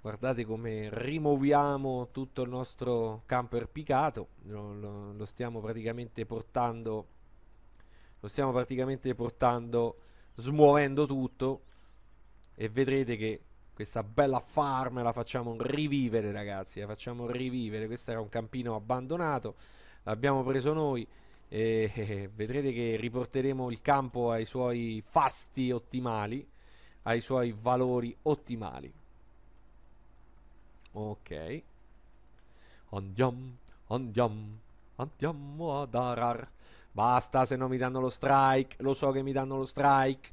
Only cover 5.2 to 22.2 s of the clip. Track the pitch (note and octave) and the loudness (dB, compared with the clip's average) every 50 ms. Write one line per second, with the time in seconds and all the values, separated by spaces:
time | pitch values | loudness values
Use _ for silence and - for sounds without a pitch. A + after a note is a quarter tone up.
5.2 | G#2+ G2+ - - B2+ A#2+ A#2 A2+ G#2 A2 A2+ A2+ A2 A2+ A#2 A#2+ A#2+ A2 - - | -10 -12 -8 -6 -6 -6 -6 -6 -6 -6 -6 -4 -4 -6 -6 -6 -8 -10 -8 -10
6.2 | A2 - A#2 A2+ G#2+ - - B2 B2 A#2+ A#2 A#2 A2+ A2+ A2 G#2+ G2+ - - - | -8 -6 -6 -8 -8 -4 -2 0 0 0 -2 -4 -6 -4 -4 -4 -6 -10 -20 -20
7.2 | - - - - - - - - - - - - - - - - - - - - | -20 -20 -20 -20 -20 -20 -20 -20 -20 -20 -20 -20 -20 -20 -20 -20 -20 -20 -20 -14
8.2 | - G#2 - - C#3 C3 A#2+ B2+ B2 - C3 B2 B2+ C3 C3+ B2+ - C3 A#2+ - | -14 -6 -2 0 0 2 2 0 0 0 -2 -2 -2 -2 -2 -2 -2 -4 -2 -2
9.2 | A#2 A#2+ - - C3 B2 A#2+ A#2+ A#2 A#2 A#2 A#2+ A#2 A2+ - - - - - - | -4 -6 0 2 2 2 2 2 -2 0 0 2 0 0 -2 -8 -20 -20 -20 -20
10.2 | - - - - A#2 C3 D3 D3+ D3+ C#3+ C#3+ D3 C#3+ C#3 C3+ C#3+ D3+ C#3 C#3 C3+ | -20 -18 -16 -8 -6 -2 8 10 10 10 10 8 6 4 2 2 2 2 2 -2
11.2 | B2+ B2 - - C3 C3 C3+ - - - - - - - - - - - - - | -2 -4 -2 -2 -2 -2 -2 -4 -10 -20 -20 -20 -20 -20 -20 -20 -20 -20 -20 -20
12.2 | - - - - - - - - A2 G#2+ G#2+ B2+ C3+ B2+ C3+ C#3 C3 A#2 A#2+ G#2 | -20 -20 -20 -20 -20 -20 -8 -6 -6 -2 2 2 2 4 4 2 2 0 -2 -2
13.2 | A2 A2 G#2+ - - - - - - - - - G#2+ - - A#2 G#2 G#2+ A2+ D3 | -2 -4 -4 -4 -10 -20 -20 -20 -20 -20 -12 -12 -12 -6 -4 -6 -6 0 2 4
14.2 | C#3+ C#3 C3 A#2+ - - - D#3 D3 C#3 C3+ B2+ C3 B2+ A#2+ B2+ A#2+ A#2 A2+ A#2+ | 4 4 4 0 -2 0 0 0 0 2 0 0 -2 -2 -2 0 0 0 0 0
15.2 | A#2 - - B2+ A#2+ A#2+ A#2 A2+ A#2 - C3+ D3 D#3 D3 C#3+ C#3 C3 A#2 G#2+ A2+ | -6 -4 -4 -4 -4 -4 -4 -4 -2 0 0 0 2 2 2 2 2 4 2 2
16.2 | G#2 G#2 G2+ G#2 G#2 G2+ G2+ F#2+ F#2+ - - G#2 G2+ G2+ G#2+ - - B2 A#2+ A#2+ | 2 0 -4 -4 -6 -6 -6 -6 -8 -8 -8 -10 -8 -8 -8 -10 -8 -10 -8 -6
17.2 | A#2+ A#2 A#2+ B2 B2+ B2+ B2 B2+ A#2 G#2+ G#2+ G#2+ A2 A2 A#2 A#2+ - - A#2 A2+ | -6 -6 -4 -4 -4 -2 -2 -2 -2 -2 -4 -4 -4 -6 -6 -8 -6 -6 -6 -6
18.2 | A2 G#2 - A#2 A2+ G#2+ - B2+ A#2+ A#2+ A2 G#2+ G#2 A2+ C3 B2+ B2+ C3 E3 F3 | -6 -4 -6 -6 -6 -4 -6 -6 -4 -2 -4 -4 -2 -2 -4 -2 -2 -4 -4 -2
19.2 | F3 D#3 C#3+ B2 - G#2+ - - - - - - - - - - - G#2 G#2+ A2 | 0 0 0 0 -2 -6 -10 -12 -20 -20 -20 -20 -20 -20 -20 -10 -6 -6 -4 0
20.2 | C3 C#3+ C#3 C3+ B2+ C3 C3 C3+ B2 D3 D#3 D#3+ D#3 C#3+ C3 A#2+ G#2+ - - - | 2 2 2 2 2 2 0 2 2 2 2 2 0 0 0 -2 -4 -8 -14 -20
21.2 | - - - - - - - G#2+ A2 A2+ A2+ A2+ A2 G#2 G#2 A#2 G#2+ G#2 G#2 G2 | -20 -20 -20 -20 -16 -8 -2 0 2 2 4 2 2 0 0 -4 -4 -4 -4 -6